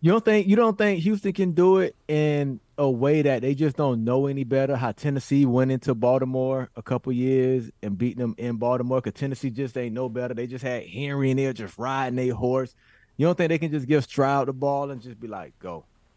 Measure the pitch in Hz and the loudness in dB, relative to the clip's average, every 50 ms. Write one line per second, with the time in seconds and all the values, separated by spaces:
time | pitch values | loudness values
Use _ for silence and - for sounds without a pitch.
0 | 151 165 202 226 - 226 214 208 185 196 208 233 233 220 202 214 214 208 196 165 | 2 4 4 4 4 4 2 4 4 4 4 4 4 4 2 2 2 2 2 2
1 | 160 208 220 202 - 196 185 196 190 180 156 170 180 185 190 190 185 170 - _ | 0 0 0 0 -2 -4 -2 0 -2 0 2 4 6 6 6 4 4 0 -4 _
2 | _ - 151 151 151 151 147 147 143 139 127 - - _ _ - 143 135 127 117 | _ -2 0 0 2 2 0 0 -2 -4 -6 -8 -12 _ _ 0 0 0 2 2
3 | 131 143 151 156 139 139 131 113 123 135 139 135 156 147 131 - 147 135 123 113 | 2 4 4 4 4 2 2 0 0 -2 0 0 0 0 0 0 0 0 0 0
4 | 110 120 123 135 139 139 139 139 131 113 135 135 135 139 139 117 127 117 107 - | 2 2 2 2 2 0 -2 -4 -2 0 0 0 2 0 0 -2 -2 -4 -4 -4
5 | - 147 139 135 - - 139 139 143 127 120 127 131 131 131 123 - 143 123 110 | -4 -2 -2 -2 -2 2 4 4 4 4 4 4 4 2 0 0 0 -2 0 2
6 | 123 123 131 131 131 127 127 131 131 131 135 131 127 - _ 117 - - 127 123 | 4 4 4 4 2 -2 -2 -2 -2 -2 -2 -4 -6 -8 _ -12 -6 -4 -4 -4
7 | - 135 123 123 127 131 131 131 127 127 131 127 113 - - _ - 104 98 - | -2 -2 -2 0 0 2 2 2 2 2 0 0 -2 -6 -12 _ -6 -6 -4 -2
8 | 120 123 - 123 123 117 - - 120 120 120 107 120 120 127 127 120 123 131 127 | -2 -2 -2 -4 -6 -6 -6 -6 -6 -6 -4 -2 -2 0 0 0 0 -2 -2 -2
9 | - 107 - - 143 135 131 - 143 131 110 127 139 120 113 127 123 117 107 127 | -2 -4 -6 -6 -6 -6 -4 -6 -6 -6 -6 -6 -8 -6 -6 -6 -6 -6 -6 -6
10 | 131 120 113 123 123 123 120 113 123 117 131 123 139 127 123 117 - 82 90 120 | -6 -6 -6 -6 -6 -6 -6 -8 -8 -8 -10 -8 -6 -6 -6 -6 -8 -10 -10 -8
11 | 143 139 143 139 135 131 131 135 135 135 120 113 107 95 - - 120 131 135 135 | -6 -4 -2 0 2 2 2 2 0 -2 -4 -6 -10 -12 -10 -8 -6 -4 -2 -2
12 | 135 123 123 127 127 123 117 110 123 123 127 131 131 120 - _ _ _ _ _ | -2 -2 -2 -2 -2 -2 -2 -2 0 0 0 0 -2 -4 -10 _ _ _ _ _
13 | _ _ _ - 147 170 175 - 175 156 165 151 165 156 151 147 127 127 151 143 | _ _ _ 0 2 2 2 2 2 0 0 0 -2 -2 -2 -2 0 2 2 2
14 | 123 - - - 135 135 139 139 127 135 135 127 143 139 143 139 143 139 135 120 | 2 0 0 0 2 2 2 0 0 -2 -4 -2 -2 -2 -2 -2 -4 -6 -8 -12
15 | 110 127 113 107 117 110 104 92 78 67 - _ - 90 85 82 - _ _ _ | -14 -16 -16 -14 -12 -12 -12 -12 -12 -14 -18 _ -12 -12 -12 -12 -14 _ _ _
16 | _ _ _ | _ _ _